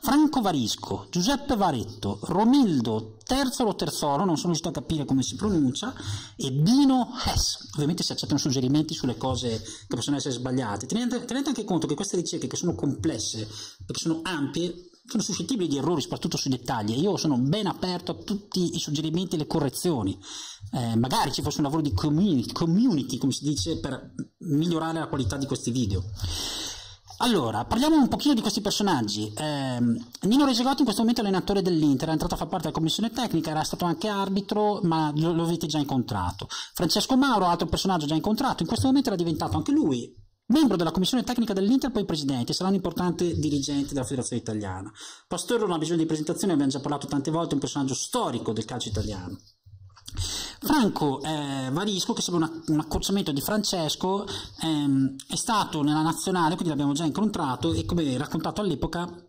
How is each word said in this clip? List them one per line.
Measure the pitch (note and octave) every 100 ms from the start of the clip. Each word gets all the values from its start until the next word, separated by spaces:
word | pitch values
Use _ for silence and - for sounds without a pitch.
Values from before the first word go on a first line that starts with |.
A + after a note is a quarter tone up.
Franco | - C#4 D4+ C#4
Varisco, | G3+ D#3 A2 - - G2 -
Giuseppe | F3 F3+ C#4+ - A#3+
Varetto, | F#3+ C3 - - G2+ G2+
Romildo | - E3+ A3 C#4+ A#3 D3 A2+ A2 A2 -
Terzolo | - C4 C4+ - A#3 -
Terzolo, | G3 - D3+ C#3+ G3
non | D3+
sono | F3
riuscito | D#3+ F3
a |
capire | C#3+ B2 D#3 C#3
come | C3+
si | B2 B2
pronuncia, | G#3 F3+ C3+ B2 G#3+ - - - - -
e | C#3
Bino | C3 D#3+ B3+ C#4 C4 A#3 - -
Hess. | - - - -
Ovviamente | - D3 E3+
si | -
accettano | B2 - C#3+
suggerimenti | D#3 C3 B2+ D3 D#3
sulle | E3 B2+ A2
cose | C3 B2+ B2 A2 G2 - -
che | A#2+
possono | A2+ C#3+
essere | C#3+
sbagliate. | A#2+ B2+ B2+ A#2+ G2+ B2
Tenete, | G3 B3 A#3 -
tenete | B3 C#4+
anche | B3+
conto | G#3 E3+ D#3
che | D3
queste | - F3+
ricerche, | D#3+ E3 B2+
che | -
sono | F3
complesse, | - D3 B2 G#2+ G#2+ - A2+ G#2+ - - - -
perché | -
sono | E3 D#3+
ampie, | F#3 E3+ C3+ E3+ F3 F3 - _ -
sono | A3+
suscettibili | - F3+ E3+ B3 E3+
di | C#3
errori, | C#3 E3+
soprattutto | - A#2+ F#3 D#3
sui | C#3+
dettagli, | B2+ - B2 G#2+
e | A#2
io | F#3+ E3+
sono | D#3+ B2+
ben | C3 G3+ G3
aperto | - F#3 F3+ -
a | D#3+
tutti | - G3+ - F#3+ E3+ -
i |
suggerimenti | - D3 D#3+ D#3+ F#3 F3
e |
le | D3
correzioni. | E3 C#3 - F#3 D3 G2 F#2+ - - - - -
Eh, | E3+ A#2 A2+
magari | B2 A3+ F3
ci | -
fosse | D3 C#3+
un | D3
lavoro | D#3+
di | D3
community, | F#2+ D3+ D3+ G#3 C#3+ G#2
community, | - E3 F3 B3+ E3 A#2+ B2+
come | C#3+
si | -
dice, | C#3+ C#3+ E3 D#3+
per | C#3+ B2+ - - - _
migliorare | F3 C#3+ E3+ E3 D#3+ E3
la | D3
qualità | D3 A2+ C#3
di | C3+
questi | B2+ -
video. | A#2+ A2 G2 - - - - - - - - - - - -
Allora, | B3 G#3 A#2 A2+ -
parliamo | A3+ D4 D#4+
un | B3+
pochino | G#3 D4
di | B3+
questi | A3 G3+
personaggi. | G3+ - G3+ D3+ G#2+ G#2 G#2+ G#2+
Ehm, | D3+ D3 C3+ B2 A#2+ A2+ - -
Nino | F3+ B3+ C#4
Resegotti | A#3 B3+ C#4
in | C4
questo | G3+
momento | A3+ A#3+
è | G#3
allenatore | F#3 - G3+
dell'Inter, | F#3 E3 D3+ C3+ D#3
è |
entrato | D#3+ D#3+ -
a |
far | E3
parte | F#3 D#3+
della | C#3+
commissione | D#3+ - A3
tecnica, | B3 A3+ E3 D#3
era | D3+
stato | D#3 -
anche | F3 D#3+ G#3+
arbitro, | G3+ G3 G3 G3 G#3 G#3+ G3+
ma | F3 D#3+ D#3 D3
lo, | E3
lo | E3
avete | E3 E3+ E3
già | D3+
incontrato. | C#3 C3+ A2 G#2 F2+ - - - -
Francesco | - D#3 G#3+ - C4
Mauro, | C#4 A3 F3+
altro | E3+ E3
personaggio | F3 G3 F3+ D3
già | D#3+
incontrato, | F3+ A3 C4 F3+
in | E3
questo | A#3 C4
momento | C4+ B3+
era | F#3+
diventato | E3+ D#3 D#3 D3+
anche | D#3+
lui | C#4+ G#3+ B2 A#2 - - _ _
membro | B3+ C#4+ F#3
della | E3
commissione | F3 F#3 B3+
tecnica | - A#3+ A3+
dell'Inter, | F#3+ G3 C4 C4+
poi | A3
presidente, | G3+ D#3+ C#3 C3 A#2+
sarà | D3 F#3
un | G3
importante | F#3 E3+ F3+ E3+ F3+ D#3
dirigente | D3+ C#3+ C3+ C#3+ C#3
della | C#3 B2
federazione | C3+ A#2 A#2+
italiana. | - G#2+ G2 F#2 G2+ - - - _
Pastore | F3 - A#3+
non | G#3+
ha | E3
bisogno | D#3 E3+
di | D#3+
presentazione, | D#3 D3+ E3 G3+
abbiamo | D#3 C#3
già | C3
parlato | C#3+ C#3+ -
tante | C#3+ C#3
volte, | D#3 E3
è |
un | C#3+
personaggio | C3 C#3+ C3+
storico | B2+ - B3 G3 A#2+ A2+
del | A2 A2
calcio | B2 A#2+
italiano. | G#2 G2+ G2 F2+ F#2+ - _ - - - - - - - - - -
Franco, | - D#4 G#3+ - D3+ C3
eh, | D#3 D#3 C#3+ C3+ C3
Varisco, | C#3+ G#3 F#3+ -
che | A#3
sembra | - F3 D#3+
una, | E3 -
un | D#3
accorciamento | D3+ F#3 - G3 F#3
di | C#3
Francesco, | - G#3+ G#3 F#3+ D3+ - F#3 G3 G3+ - - -
ehm, | D#3+ D3+ C#3+ C3+ C3+ C3+ -
è | -
stato | - A3 F3+ D#3+
nella | D3 D3+
nazionale, | D#3 D#3+ - F#3 D#3+
quindi | E3+ F3
l'abbiamo | C#3+ C#3+
già | C#3+ E3
incontrato, | C3+ G#3+ G3+ D3 B2 E3
e | E3 E3
come | F3 D3+ B2
raccontato | D3 E3 D#3+ F3
all'epoca | G#3 C#3 E3 E3+ F3 E3+